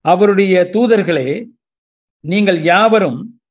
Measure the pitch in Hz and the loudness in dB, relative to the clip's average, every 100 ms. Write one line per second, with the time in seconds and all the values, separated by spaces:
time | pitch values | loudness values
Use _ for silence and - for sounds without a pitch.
0 | 156 180 208 196 196 185 180 208 240 220 | 0 2 2 2 2 2 0 0 2 0
1 | 175 160 127 165 240 _ _ _ _ _ | 0 -4 -4 -6 -10 _ _ _ _ _
2 | _ _ 151 190 202 175 160 175 226 220 | _ _ -6 -2 0 0 0 2 2 2
3 | 180 123 208 - _ | 0 -6 -12 -20 _